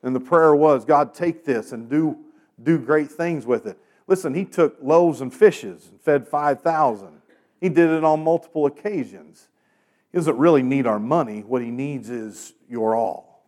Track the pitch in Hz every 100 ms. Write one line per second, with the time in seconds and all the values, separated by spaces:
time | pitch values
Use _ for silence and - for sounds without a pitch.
0 | 127 127 127 170 160 147 156 135 113 147
1 | 147 - 175 165 - 165 - 120 113 147
2 | 160 - - _ _ _ 120 165 117 156
3 | 147 - 170 160 117 120 110 92 _ _
4 | - 185 165 147 196 - 156 - 135 160
5 | 175 127 131 - 214 - 110 85 _ _
6 | - 143 117 147 147 135 170 160 143 107
7 | 95 78 _ _ _ _ 180 160 170 160
8 | 156 156 156 165 - 160 143 143 208 196
9 | 110 95 76 _ _ _ _ _ _ _
10 | _ 175 160 120 160 151 127 139 120 104
11 | 110 165 127 107 104 127 117 120 139 139
12 | 110 123 110 98 - _ _ 120 110 113
13 | 110 - _ _